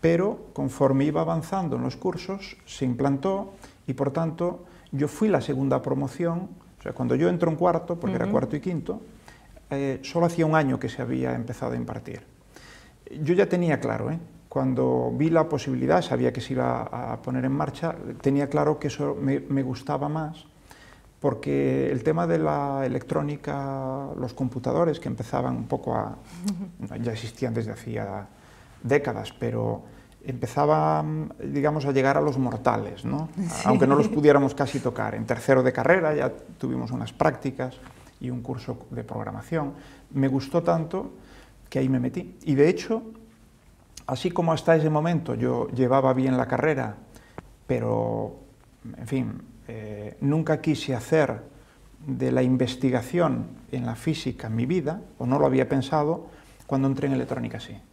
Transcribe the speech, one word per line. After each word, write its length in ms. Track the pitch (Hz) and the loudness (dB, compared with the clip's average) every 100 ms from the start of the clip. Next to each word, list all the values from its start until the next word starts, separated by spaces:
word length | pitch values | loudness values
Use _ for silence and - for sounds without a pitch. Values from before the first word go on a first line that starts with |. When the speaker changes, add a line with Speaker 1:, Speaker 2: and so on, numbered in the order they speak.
Speaker 1:
Pero 460 | 160 170 190 240 - | 4 4 2 -4 -10
conforme 540 | - 139 - 139 135 143 | -6 -6 2 4 4 2
iba 160 | 151 | 0
avanzando 560 | 165 165 - 190 175 123 | 0 -2 -2 -4 -2 -2
en 60 | |
los 120 | 127 127 | -4 -2
cursos, 640 | 185 175 - 196 - - - | -4 -4 -8 -10 -10 -18 -18
se 200 | - 131 | -4 -2
implantó 680 | 120 139 139 185 190 208 - - - - | 0 0 2 0 -2 -4 -14 -20 -18 -8
y, 80 | |
por 180 | 135 139 | -2 0
tanto, 540 | 139 165 160 175 175 - - - | 0 -4 -2 -2 -4 -12 -20 -10
yo 160 | 135 143 | -4 -4
fui 220 | - 214 | 0 2
la 100 | 170 | 2
segunda 420 | 117 135 139 131 | 0 -2 2 0
promoción. 680 | 131 135 139 - 170 170 190 - - - | 0 -2 -2 -2 -2 -2 -6 -14 -20 -14
O 20 | |
sea, 100 | - | -12
cuando 240 | - 123 127 | -6 0 2
yo 140 | 170 | 2
entro 220 | 175 165 | 2 2
en 40 | 156 | 2
cuarto, 440 | 180 165 165 170 | 2 2 -2 -4
porque 160 | 196 185 | -2 -2
era 100 | - | 2
Speaker 2:
Ujú. 60 | |
Speaker 1:
cuarto 240 | 208 - 151 | 2 0 -4
y 40 | |
quinto, 400 | 185 170 - 202 - - - - - - - | -4 -4 -4 -10 -10 -20 -20 -20 -20 -20 -8
eh, 300 | 139 139 131 | -4 -2 -4
solo 220 | - 170 170 | -4 2 2
hacía 200 | 170 160 | 4 4
un 100 | 156 | 4
año 240 | 143 127 | 4 0
que 100 | 117 | -2
se 120 | 110 | -4
había 340 | 123 127 127 123 | -4 -2 -2 -2
empezado 380 | 117 - 123 | -4 -6 -4
a 20 | 123 | -4
impartir. 480 | 120 110 113 120 - - - - - - - - - - | -6 -8 -10 -14 -16 -20 -20 -20 -20 -20 -20 -20 -16 -6
Yo 140 | 151 180 | 2 4
ya 120 | 170 | 4
tenía 320 | 180 175 143 | 4 2 2
claro, 320 | 117 110 113 | 0 -2 -2
¿eh? 80 | 165 - - - | -4 -8 -20 -6
Cuando 640 | - 131 127 131 127 123 123 | -2 0 2 2 2 0 0
vi 140 | 156 | 4
la 180 | 165 160 | 4 4
posibilidad, 540 | 147 - 127 127 170 | 0 -2 -2 4 2
sabía 320 | 170 127 123 | 2 2 2
que 80 | 120 | 0
se 120 | 113 | -4
iba 280 | 127 123 123 | -2 0 0
a 400 | 117 123 123 117 | -4 -8 -6 -6
poner 240 | - 127 127 | -4 -2 0
en 60 | |
marcha, 440 | 139 143 - 165 - - - | 0 -2 -4 -6 -6 -10 -2
tenía 280 | 143 139 143 | 2 2 2
claro 300 | 147 147 151 | 2 2 2
que 80 | 143 | -2
eso 280 | - 143 143 | -4 -4 -2
me, 240 | 139 139 | 0 -2
me 220 | - 139 | 0 -2
gustaba 480 | 131 123 - 143 147 | 0 -6 -4 -4 -2
más, 360 | 156 156 165 - - - - - - - _ | -4 -6 -10 -18 -20 -20 -20 -20 -20 -20 _
porque 680 | - 120 - 139 139 131 135 | -2 -2 -2 0 2 2 2
el 120 | 139 | 0
tema 240 | 113 156 170 | 0 2 2
de 100 | 165 | 2
la 480 | 156 147 143 139 131 | 2 0 0 -2 -2
electrónica, 1200 | 123 - 151 147 147 - 139 139 135 135 135 139 - | -2 -2 -2 -2 -6 -6 -6 -4 -4 -4 -6 -8 -6
los 160 | 120 | -6
computadores, 680 | - 131 131 127 131 170 160 | -4 -4 -2 -2 2 2 0
que 80 | - | -4
empezaban 480 | 120 113 131 127 123 | -6 -4 -2 -2 -2
un 120 | 117 | -2
poco 280 | 127 - 117 | -4 -2 -2
a, 220 | 107 - - 170 185 180 190 - | -4 -8 -16 -8 -4 -4 -8 -10
Speaker 2:
Ujú. 140 | 110 110 | -10 -6
Speaker 1:
ya 120 | 117 | -4
existían 400 | 110 113 - 127 | -4 -8 -6 -4
desde 180 | 113 110 | -2 -4
hacía 560 | 110 - 113 104 98 101 - - - - - | -8 -8 -6 -6 -8 -10 -18 -20 -20 -20 -10
décadas, 480 | 117 143 143 110 107 | 2 2 2 -4 -8
pero 520 | - 120 113 113 107 - - - - - | -4 -4 0 -2 -2 -8 -20 -20 -18 -10
empezaban, 1080 | 127 - - 147 156 156 156 156 156 156 - | -6 -2 2 4 4 4 2 0 -4 -6 -8
digamos, 440 | 139 143 147 151 139 | -6 0 2 2 0
a 60 | |
llegar 260 | 135 131 143 | 2 4 4
a 40 | |
los 160 | 151 131 | 2 2
mortales, 680 | 127 117 113 113 104 98 117 | 0 2 2 2 -2 -6 -4
¿no? 240 | 139 156 | -4 -6
Speaker 2:
<laughs> 40 | - | -4
Sí. 260 | 180 - - | -4 0 4
Speaker 1:
Aunque 220 | 131 135 | 6 6
no 80 | 143 | 6
los 140 | 147 | 4
pudiéramos 440 | 147 147 143 139 | 6 8 8 6
casi 260 | - 131 135 | 0 -2 0
tocar. 360 | 120 117 107 107 | -2 -2 -4 -4
En 100 | 113 | -4
tercero 380 | 120 - 131 | -4 4 6
de 80 | 127 | 6
carrera 420 | 127 123 185 160 | 2 4 4 4
ya 160 | 151 131 127 - - | 2 0 -4 -16 -8
tuvimos 340 | 131 127 117 | -6 -4 -4
unas 220 | 123 113 | -6 -8
prácticas 600 | - 160 127 139 127 131 - - - - - | 0 0 2 -6 -4 -8 -8 -20 -20 -20 -10
y 100 | 127 | -6
un 120 | 123 | -6
curso 460 | 117 127 - 117 - | -6 -8 -6 -10 -8
de 120 | 117 113 | -10 -8
programación. 680 | - 104 104 107 165 143 - - - - | -8 -8 -8 -4 -4 -4 -8 -18 -20 -8
Me 140 | 139 135 | 0 2
gustó 340 | 131 - 170 | 2 0 0
tanto 500 | 170 170 156 190 - - - - - - - | 2 2 0 -4 -8 -14 -20 -20 -20 -20 -6
que 100 | 135 | -2
ahí 100 | 131 | 2
me 100 | 131 | 2
metí. 380 | 123 - 202 - - | 0 -4 -10 -10 0
Y, 100 | 135 | 6
de 140 | 151 | 6
hecho, 340 | 180 - 226 226 - - - - - - - - - - | 6 0 -4 -4 -16 -20 -20 -20 -20 -20 -20 -20 -16 -6
así 260 | 131 180 | -2 -2
como 220 | 175 165 | 0 2
hasta 200 | 156 - 165 | 2 6 6
ese 140 | 156 | 6
momento 460 | 151 160 170 - 120 | 2 2 0 0 -2
yo 320 | 127 123 - | 0 0 -2
llevaba 460 | 123 127 135 131 | 2 4 6 4
bien 240 | 127 131 127 | 4 2 2
la 100 | 123 | 2
carrera, 480 | - 156 139 117 104 - - - - - - - | 2 2 0 -2 -8 -16 -20 -20 -20 -20 -20 -4
pero, 720 | 123 113 110 113 110 107 - - - - _ 113 - | -2 0 0 0 -2 -4 -10 -20 -20 -20 _ -16 -12
en 100 | - | -6
fin, 340 | 131 117 110 - - - | -4 -4 -8 -14 -20 -14
eh, 480 | 113 107 104 107 - | -12 -10 -10 -12 -4
nunca 400 | 139 151 160 156 | 0 0 2 0
quise 340 | 160 147 - 123 | 2 -2 -2 -4
hacer 460 | - 160 135 113 - - - - - - 147 | 0 2 2 -2 -10 -20 -20 -20 -20 -16 -8
de 260 | 127 127 | -2 0
la 100 | 127 | 2
investigación 1080 | 127 127 127 - 135 123 110 175 165 123 113 - - | 4 4 2 0 0 0 0 0 2 0 -4 -10 -10
en 160 | 127 120 | -6 -6
la 100 | 117 | -4
física 520 | - 156 - 117 113 | -4 -2 -4 -6 -4
mi 180 | 110 127 | -2 0
vida, 360 | 180 143 180 - - | 0 0 -6 -10 -6
o 80 | 123 | 0
no 140 | 139 | 4
lo 60 | 143 | 4
había 220 | 131 131 | 4 2
pensado, 600 | 139 127 156 147 165 - - - - - | 0 2 2 2 -2 -6 -20 -20 -20 -4
cuando 220 | 135 135 | 0 2
entré 200 | 135 139 | 0 0
en 60 | |
electrónica 460 | 135 123 120 117 113 | 0 -2 -4 -6 -8
sí. 160 | - 101 - | -12 -16 -20